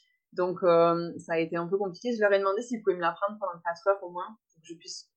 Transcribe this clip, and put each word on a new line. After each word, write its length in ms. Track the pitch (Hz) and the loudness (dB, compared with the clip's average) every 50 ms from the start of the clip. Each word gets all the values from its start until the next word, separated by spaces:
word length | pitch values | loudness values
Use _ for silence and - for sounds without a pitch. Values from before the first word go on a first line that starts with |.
| _ _ _ _ _ _ | _ _ _ _ _ _
Donc, 300 | - 185 180 185 180 185 196 | -4 -2 -2 -2 0 0 4
euh, 480 | 175 170 165 170 170 170 170 170 170 - 160 | 4 6 6 6 6 4 2 -2 -6 -8 -10
ça 160 | - - 165 | -6 -4 -2
a 40 | 165 | -2
été 180 | 165 160 175 | -2 -2 -2
un 120 | 170 170 170 | -4 -4 -2
peu 80 | 196 196 | -2 -2
compliqué. 340 | 202 185 170 - - 247 233 | -2 -4 -6 -6 -4 -4 0
Je 40 | 214 | 2
leur 120 | 208 202 | 4 4
ai 60 | 196 196 | 4 4
demandé 240 | 196 196 196 220 | 4 2 0 -2
s'ils 200 | 240 240 247 214 | -4 -6 -6 -4
pouvaient 140 | - 196 180 | 0 0 0
me 60 | 180 | 0
la 100 | 170 165 | 0 -2
prendre 260 | 165 - 202 202 214 214 | -2 -2 -4 -4 -4 -4
pendant 220 | 208 185 175 170 | -8 -8 -8 -6
quatre 240 | - - 220 - - 196 | -6 -6 -6 -2 0 0
heures 140 | 202 196 | 0 0
au 80 | 190 175 | -2 -10
moins, 160 | 175 180 185 - 220 _ _ _ _ | -10 -10 -12 -12 -14 _ _ _ _
pour 80 | 165 | _
que 40 | _ - | _ -18
je 60 | 165 | -18
puisse 360 | 165 - - - - - _ _ | -16 -14 -16 -14 -16 -16 _ _